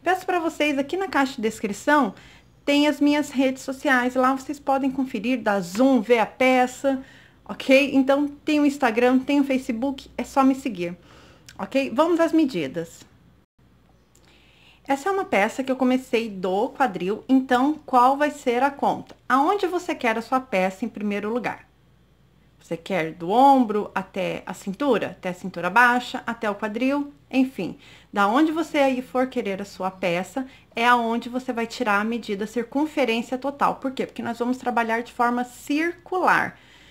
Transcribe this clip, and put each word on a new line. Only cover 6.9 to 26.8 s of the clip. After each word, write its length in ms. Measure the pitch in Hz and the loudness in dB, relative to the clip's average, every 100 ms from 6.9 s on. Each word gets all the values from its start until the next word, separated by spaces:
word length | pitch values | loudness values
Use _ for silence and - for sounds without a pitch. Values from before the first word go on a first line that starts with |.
| 262 - - - _ | -2 -6 -20 -20 _
ok? 500 | - 196 - 269 285 | -16 -4 4 4 4
Então, 320 | 269 262 277 285 | 2 4 2 0
tem 320 | - - 302 | -4 -2 2
o 80 | 294 | 2
Instagram, 540 | 285 240 220 247 254 | 2 0 2 4 2
tem 180 | 262 285 | 2 2
o 60 | |
Facebook, 640 | 277 262 269 226 277 269 - - | 2 -2 -4 -4 -4 -6 -10 -10
é 60 | |
só 180 | 247 277 | -2 2
me 140 | 262 269 | 4 2
seguir, 420 | 269 185 175 180 - - - - - - | -4 -6 -8 -10 -18 -20 -20 -20 -20 -12
ok? 320 | 196 269 262 | -4 -2 0
Vamos 240 | 233 339 330 | 2 2 2
às 140 | 330 | 2
medidas. 760 | 320 311 175 135 170 170 - - _ _ _ _ _ _ _ _ _ _ _ _ _ _ _ _ _ - | 2 2 -2 -6 -6 -10 -14 -20 _ _ _ _ _ _ _ _ _ _ _ _ _ _ _ _ _ -4
Essa 200 | 269 392 | -2 0
é 40 | |
uma 120 | 392 | -2
peça 400 | 381 208 214 - | 0 2 2 0
que 80 | 262 | -4
eu 20 | |
comecei 560 | 262 254 254 254 226 226 | 0 2 0 0 -4 -2
do 380 | 190 185 196 254 | -6 -2 0 -2
quadril, 560 | - 254 180 180 220 - | 0 -2 -2 -4 -4 2
então 460 | 262 262 247 277 302 | 2 4 2 2 -2
qual 320 | - 254 254 277 | 0 4 6 4
vai 140 | 294 | 0
ser 320 | 285 254 240 | -2 -2 0
a 80 | 277 | 0
conta? 460 | 277 214 131 - - - | 0 -2 -2 -8 -12 0
Aonde 380 | 254 311 403 349 | 2 2 0 -2
você 300 | 349 349 311 | -2 -4 -4
quer 200 | 233 226 | -2 -2
a 60 | |
sua 160 | 226 262 | -2 -4
peça 460 | 262 190 185 190 | -2 -2 -2 -2
em 40 | 226 | -8
primeiro 400 | - 208 202 214 | -6 -6 -4 -4
lugar? 380 | 240 185 - - _ _ _ _ _ _ _ _ _ | -4 -6 -8 -16 _ _ _ _ _ _ _ _ _
Você 160 | - 165 | -12 -10
quer 360 | - 185 160 | -4 -4 -4
do 180 | 165 170 | -6 0
ombro 600 | 226 277 269 220 208 - | 4 6 6 4 -2 -4
até 520 | 190 185 196 175 165 - | -6 -8 -6 -6 -6 -10
a 80 | |
cintura, 540 | 185 196 185 285 202 139 | -10 -8 -2 2 2 0
até 200 | - 185 | -8 -10
a 40 | |
cintura 340 | 180 190 170 180 | -8 -10 -6 0
baixa, 540 | 226 247 247 247 254 | 4 4 4 -2 -10
até 240 | - 226 214 | -8 -6 -6
o 60 | |
quadril, 580 | 202 214 214 | -4 -6 -2